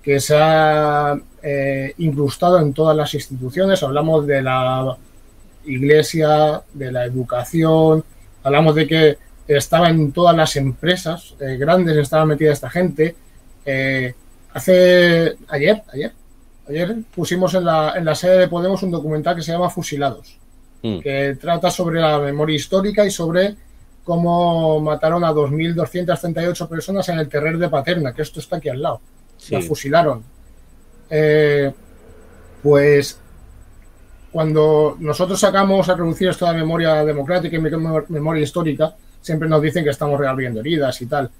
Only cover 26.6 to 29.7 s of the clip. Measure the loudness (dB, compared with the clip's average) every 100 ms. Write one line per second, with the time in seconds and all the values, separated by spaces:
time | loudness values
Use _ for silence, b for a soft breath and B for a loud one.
26.6 | -8 -8 -6 -4 -4 -4 -4 -4 -2 -2
27.6 | -2 -2 -2 -2 -4 -6 -10 -10 -10 -8
28.6 | -6 -6 -6 -6 -14 -20 -20 -20 -8 -6
29.6 | -4